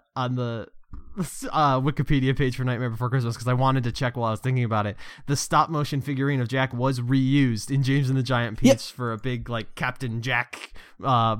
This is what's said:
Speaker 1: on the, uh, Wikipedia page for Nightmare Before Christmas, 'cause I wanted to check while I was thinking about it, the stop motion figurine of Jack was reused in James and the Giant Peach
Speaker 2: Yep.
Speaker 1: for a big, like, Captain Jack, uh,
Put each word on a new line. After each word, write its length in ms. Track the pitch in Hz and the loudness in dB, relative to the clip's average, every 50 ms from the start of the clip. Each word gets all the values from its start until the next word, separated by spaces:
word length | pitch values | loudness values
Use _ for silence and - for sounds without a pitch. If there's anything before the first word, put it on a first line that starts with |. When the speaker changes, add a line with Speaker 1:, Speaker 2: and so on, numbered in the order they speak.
| _ _ - | _ _ -6
Speaker 1:
on 220 | 135 127 123 127 | -4 -2 -2 -2
the, 320 | 123 123 117 117 113 98 - - - - - - - - - - 208 175 - - - 269 262 | -2 -2 -2 -4 -6 -8 -12 -16 -20 -20 -16 -16 -16 -14 -10 -6 -6 -6 -6 -8 -10 -8 -4
uh, 280 | - 147 151 143 135 131 | 0 2 4 4 4 2
Wikipedia 560 | 131 151 147 - 143 - 156 139 127 131 135 | 2 0 0 0 2 2 2 4 4 2 2
page 200 | - 143 127 120 | 2 0 0 0
for 80 | - 127 | -2 -2
Nightmare 260 | 127 123 113 127 123 | -2 -2 -2 -2 -4
Before 200 | 113 - 123 120 | -2 -2 -2 0
Christmas, 260 | 127 135 120 117 113 | 0 0 0 -2 -4
'cause 120 | - 113 127 | -2 -2 0
I 60 | 127 | 2
wanted 280 | 123 131 131 131 135 117 | 4 4 4 4 2 0
to 80 | 120 | -2
check 240 | 107 - 135 123 - | -2 -2 -2 -2 -2
while 120 | - 117 113 | 0 -2 -2
I 20 | |
was 100 | 110 101 | -2 -2
thinking 240 | - 131 131 127 120 | -2 0 0 0 0
about 220 | 110 110 107 104 | 2 0 0 0
it, 100 | 104 95 - - - - - - | -2 -4 -8 -12 -14 -16 -10 -4
the 100 | - 143 | -2 -2
stop 320 | 139 - - 170 151 151 - | -2 0 2 2 2 2 2
motion 320 | 165 147 147 - 151 139 | 0 -2 -2 -2 -2 -2
figurine 400 | 127 143 143 131 135 139 143 131 | -2 -2 -2 0 0 0 0 0
of 60 | 123 113 | 0 0
Jack 240 | 127 135 131 127 | 0 0 0 0
was 280 | - 120 123 135 165 123 | 0 0 0 0 0 0
reused 720 | 120 120 135 135 131 131 135 143 139 127 117 104 - - | 0 2 2 2 4 4 4 4 4 4 2 0 -2 0
in 100 | 139 139 | 0 2
James 260 | 135 127 135 143 143 127 | 2 2 2 2 2 2
and 80 | 135 | 2
the 60 | 131 | 0
Giant 360 | 127 120 131 120 120 113 107 - | 0 0 0 0 0 -2 2 4
Peach 100 | - 262 | 6 6
Speaker 2:
Yep. 120 | 269 - | 6 6
Speaker 1:
for 320 | - - - - 123 120 | 2 -6 -10 -6 -6 -4
a 60 | 113 107 | -4 -4
big, 300 | - 131 123 120 117 117 | -4 -4 -4 -4 -4 -6
like, 260 | 117 113 110 - - | -6 -6 -6 -8 -6
Captain 480 | - 147 127 123 - 135 123 113 117 | -4 -4 -4 -4 -4 -6 -6 -4 -4
Jack, 500 | 113 131 127 120 120 - - - - - - - - - - - | -2 -2 0 -2 -2 -4 -8 -16 -16 -16 -16 -18 -18 -18 -14 -6
uh, 340 | - 135 131 117 113 113 110 113 | 0 2 2 4 4 2 0 0